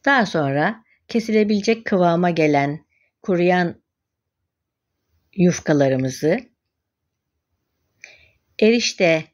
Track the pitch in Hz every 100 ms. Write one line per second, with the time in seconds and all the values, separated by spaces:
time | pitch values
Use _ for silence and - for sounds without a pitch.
0 | 269 277 202 165 139 139 170 226 _ _
1 | _ 233 226 214 208 208 202 226 - 190
2 | 175 170 180 165 151 143 143 147 _ _
3 | _ _ - 175 180 180 175 - _ _
4 | _ _ _ _ _ _ _ _ _ _
5 | _ _ _ - 175 - - 151 139 131
6 | 131 127 151 214 - _ _ _ _ _
7 | _ _ _ _ _ _ _ _ _ _
8 | - - _ _ _ - 220 233 - -
9 | 175 160 151